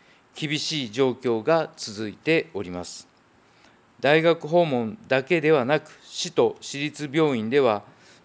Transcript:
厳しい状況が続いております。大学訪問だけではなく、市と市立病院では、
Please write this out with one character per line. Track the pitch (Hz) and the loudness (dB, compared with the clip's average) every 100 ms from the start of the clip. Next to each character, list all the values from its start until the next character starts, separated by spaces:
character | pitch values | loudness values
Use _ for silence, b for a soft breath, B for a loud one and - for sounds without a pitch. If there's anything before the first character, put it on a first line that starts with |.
| b b b | b b b
厳 | - 151 151 | -8 -4 -4
し | - 160 120 | -4 -6 -6
い | |
状 | 110 131 | 0 0
況 | 123 123 113 | 0 -2 -2
が | 113 160 151 - | 0 0 -2 -10
続 | - 101 107 | -12 -8 -10
い | |
て | 90 147 160 - | -6 0 0 0
お | 95 | -8
り | 90 | -8
ま | 90 | -10
す。 | 87 - - _ _ _ b b b b b _ | -10 -14 -20 _ _ _ b b b b b _
大 | 135 160 | 2 4
学 | 165 165 151 | 4 0 2
訪 | 175 | 2
問 | 165 123 110 - - | 2 0 -2 -6 -2
だ | 131 | -2
け | 131 170 | 0 0
で | 147 | 4
は | 156 | 2
な | 120 151 | 4 0
く、 | - - | -2 -20
市 | - - 180 | -16 -10 -4
と | - 117 - | 2 2 0
市 | - 139 | -10 -8
立 | 147 - 143 | -8 -8 -4
病 | 147 156 123 | 0 0 0
院 | 110 | 0
で | 143 | 2
は、 | 127 104 - B B B | 4 2 -4 B B B